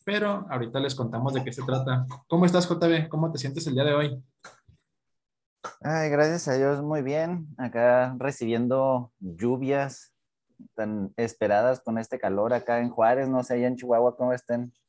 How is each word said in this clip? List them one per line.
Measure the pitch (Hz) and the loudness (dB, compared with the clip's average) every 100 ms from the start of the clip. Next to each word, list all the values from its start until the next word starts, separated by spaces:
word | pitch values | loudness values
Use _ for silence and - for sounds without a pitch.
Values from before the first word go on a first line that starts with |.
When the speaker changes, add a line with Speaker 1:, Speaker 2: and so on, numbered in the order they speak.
Speaker 1:
pero | - 208 208 202 - | -4 -2 0 -2 -4
ahorita | 127 113 135 | -6 -4 -2
les | 139 | -2
contamos | 131 113 113 135 | -4 -4 -2 -2
de | 131 | -2
qué | 131 | -4
se | 127 | -6
trata. | 127 131 131 127 - - - | -2 -2 0 -2 -2 -8 -2
¿Cómo | 170 175 | 4 4
estás, | 175 175 | 4 2
J | 165 170 | 2 2
B? | 165 156 | 2 0
¿Cómo | 156 165 | -2 -2
te | 147 | -2
sientes | 135 135 160 | -6 -6 -2
el | |
día | 131 | 0
de | 147 147 | 2 2
hoy? | 147 131 - _ - - _ _ _ _ _ _ _ _ _ _ - - | 0 -4 -12 _ -20 -20 _ _ _ _ _ _ _ _ _ _ -18 -8
Speaker 2:
Ay, | 147 160 156 | -4 -2 2
gracias | 147 151 170 151 | 4 4 2 0
a | 131 | 2
Dios, | 139 143 | 2 0
muy | 147 156 | -2 -2
bien. | 131 151 165 175 151 139 | -2 -2 -2 -4 -8 -8
Acá | 123 117 120 123 127 127 | -4 2 4 6 2 -2
recibiendo | 131 139 113 117 123 131 135 127 120 - | -4 -4 -2 0 2 2 2 0 -4 -12
lluvias | 92 82 120 127 135 139 139 - - _ _ _ _ - - | -12 -4 -2 0 0 0 -2 -8 -20 _ _ _ _ -20 -14
tan | - 107 107 98 - | -6 -4 -4 -4 -4
esperadas | 113 - 104 104 123 127 | -4 0 2 4 4 0
con | 117 113 | -2 -6
este | 110 127 | -4 -4
calor | 101 98 113 | -2 0 0
acá | 120 - 120 | 0 0 -2
en | 120 | 0
Juárez. | 117 110 127 135 | 2 2 4 2
No | 127 | -2
sé, | 123 123 | 0 0
allá | 123 | 0
en | 123 | -2
Chihuahua, | 123 117 123 123 | 0 4 4 2
¿cómo | 127 | -2
estén | 123 - 120 123 - | -2 -4 -6 -6 -14